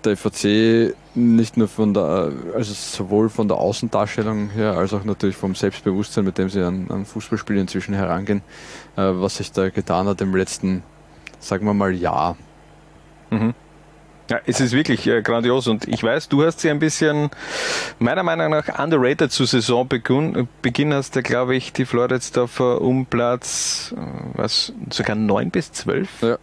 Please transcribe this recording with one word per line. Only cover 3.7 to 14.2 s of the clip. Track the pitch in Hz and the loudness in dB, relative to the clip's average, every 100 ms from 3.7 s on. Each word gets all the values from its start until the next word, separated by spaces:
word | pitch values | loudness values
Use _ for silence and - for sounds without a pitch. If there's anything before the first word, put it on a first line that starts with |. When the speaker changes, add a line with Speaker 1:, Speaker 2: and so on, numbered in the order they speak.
| 110 113 104 104 - 110 107 104 | 0 -2 0 0 -2 -2 -2 -4
Speaker 1:
her, | 107 107 | 0 0
als | 87 92 | 2 0
auch | 101 | -2
natürlich | 104 98 101 92 | -2 0 -2 0
vom | 98 | -4
Selbstbewusstsein, | 92 98 - 107 95 104 - | 0 -2 0 -2 -2 -2 0
mit | 98 90 | 0 0
dem | 95 | -2
sie | 98 | 0
an, | 90 95 90 | -2 -2 -4
an | 95 | -6
Fußballspiele | 101 110 - 110 - 104 | -6 -10 -6 -6 -2 -2
inzwischen | 92 98 - | -2 -4 -4
herangehen, | 98 92 85 101 101 - - - - - - | -2 -2 -2 -2 -4 -4 -20 -18 -20 -12 0
äh, | 95 | 0
was | 92 95 - | 2 -2 -2
sich | 101 | -6
da | - 95 | -2 0
getan | 104 - 87 98 | -2 -2 0 0
hat | 95 | 0
im | 98 | 0
letzten, | 92 92 - 95 92 - - - - - - | 0 0 -2 -2 -2 -6 -20 -20 -20 -20 -18
sagen | - 95 107 | -6 -2 0
wir | |
mal, | 101 98 | 2 2
Jahr. | 90 87 82 85 82 - - - - - - - - - | 2 0 0 0 -2 -14 -20 -20 -20 -20 -20 -20 -20 -6
Speaker 2:
Mhm. | 110 110 123 - - - - - - | -2 -2 -4 -16 -20 -20 -20 -20 -20